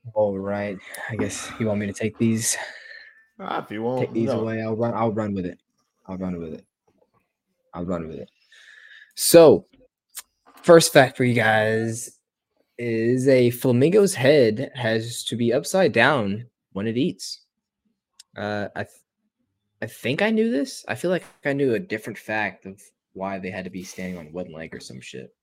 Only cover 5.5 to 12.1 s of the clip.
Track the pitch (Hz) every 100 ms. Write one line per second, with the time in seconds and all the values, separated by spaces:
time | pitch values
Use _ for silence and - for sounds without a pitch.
5.5 | - _ _ _ _ - 92 92 87 80
6.5 | 78 _ _ _ _ _ _ _ _ _
7.5 | _ _ 85 90 87 80 71 - _ _
8.5 | - - - - - - - - 170 160
9.5 | 101 - _ _ _ _ - _ _ _
10.5 | - - 170 160 151 131 - 127 117 110
11.5 | 110 110 110 113 113 -